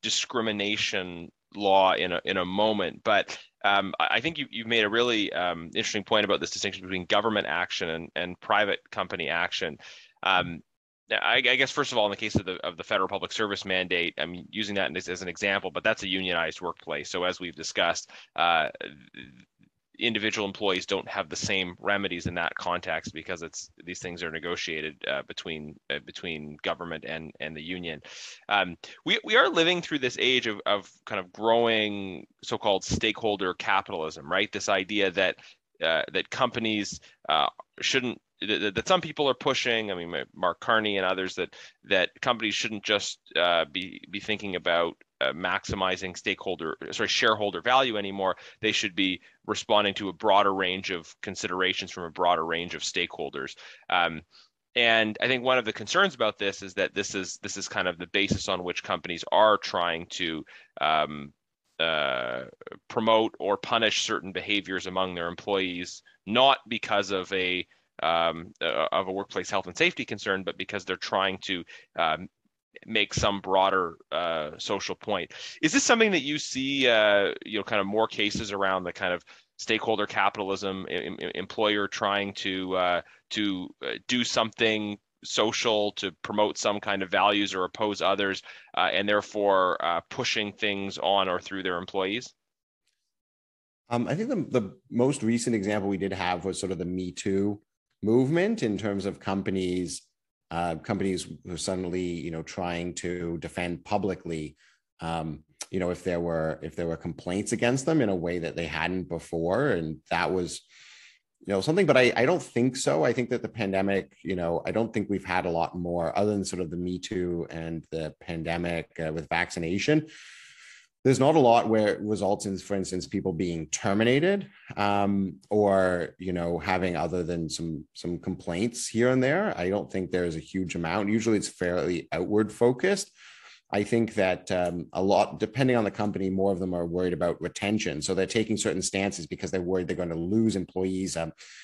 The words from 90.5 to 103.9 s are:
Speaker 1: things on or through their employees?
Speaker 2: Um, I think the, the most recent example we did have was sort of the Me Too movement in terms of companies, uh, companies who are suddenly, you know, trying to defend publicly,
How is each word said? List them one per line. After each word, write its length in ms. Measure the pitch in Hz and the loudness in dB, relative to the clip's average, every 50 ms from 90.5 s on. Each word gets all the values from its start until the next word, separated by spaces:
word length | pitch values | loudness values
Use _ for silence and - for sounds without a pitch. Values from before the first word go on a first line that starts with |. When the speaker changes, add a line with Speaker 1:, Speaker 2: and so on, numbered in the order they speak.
Speaker 1:
things 440 | - - 107 104 101 98 98 98 - | -4 -2 -2 0 0 -2 -4 -6 -6
on 320 | - - 92 98 98 95 92 | -2 0 2 4 4 4 2
or 100 | 87 87 | 0 -2
through 240 | - - 98 95 | -4 -6 -6 -4
their 140 | 90 92 90 | -2 -2 -2
employees? 560 | 87 92 - - 95 95 98 104 123 127 - - _ _ _ _ _ _ _ _ _ _ _ _ _ _ _ _ _ _ _ _ _ _ _ _ _ _ _ _ _ _ - | -4 -4 -4 -2 -2 -2 0 -2 -4 -6 -10 -18 _ _ _ _ _ _ _ _ _ _ _ _ _ _ _ _ _ _ _ _ _ _ _ _ _ _ _ _ _ _ -2
Speaker 2:
Um, 180 | 120 120 113 - | 0 0 2 0
I 60 | 139 | 0
think 160 | 185 220 269 | 0 0 0
the, 300 | 262 185 131 - - 123 | 0 -2 0 2 2 0
the 180 | 101 90 - - _ - | 0 0 -8 -14 _ -2
most 320 | - 117 123 135 139 - | 2 2 4 4 2 2
recent 320 | 110 110 120 117 - 123 117 | 2 2 2 2 2 2 0
example 360 | 104 95 104 104 104 95 101 | 2 2 0 0 0 0 0
we 80 | 98 87 | -2 0
did 140 | 98 98 95 | -2 -2 -2
have 320 | 95 87 90 90 87 85 | -2 0 0 0 0 -2
was 120 | 95 87 - | -4 -4 -4
sort 140 | 101 90 | -4 -4
of 60 | 92 85 | -4 -4
the 80 | 90 | -4
Me 240 | 87 92 92 92 90 | -4 -4 -4 -4 -6
Too 500 | - - - 101 95 98 101 104 101 - _ _ _ _ _ _ _ - | -6 -4 -2 0 2 2 2 0 -2 -4 _ _ _ _ _ _ _ -4
movement 600 | 101 107 113 127 131 135 165 170 190 220 233 220 | 0 4 4 4 4 4 2 2 2 2 0 0
in 160 | 127 107 101 90 | 0 -2 -2 -2
terms 260 | 101 104 101 98 95 | -2 -2 -2 -2 -2
of 160 | 98 80 - | -4 -6 -6
companies, 840 | - 101 98 98 92 95 95 95 92 90 90 92 90 82 - - _ _ _ _ _ _ _ _ _ - | -4 -2 -2 -2 0 -2 -2 0 0 0 0 -2 -2 -4 -6 -10 _ _ _ _ _ _ _ _ _ -8
uh, 260 | 82 85 87 87 82 | -4 -2 -2 -2 -2
companies 500 | 80 - - 104 95 98 98 92 85 82 87 76 - - | -4 -4 -2 -2 0 0 0 -2 -2 -4 -8 -14 -14 -12
who 80 | 90 | -10
are 60 | 87 80 | -8 -6
suddenly, 420 | - 98 92 92 92 87 90 92 | -4 -4 -2 -2 -2 -2 -2 -2
you 300 | 90 87 87 85 73 85 | -2 -2 -4 -4 -6 -6
know, 120 | 80 80 | -8 -8
trying 520 | 78 - - 98 90 87 87 85 87 90 - | -8 -8 -6 -6 -4 -4 -4 -4 -4 -6 -6
to 420 | - - 87 90 90 85 85 85 82 | -6 -6 -6 -4 -4 -4 -6 -6 -6
defend 460 | - 82 - 92 87 87 87 85 - | -8 -8 -6 -4 -4 -4 -4 -6 -4
publicly, 720 | - | -2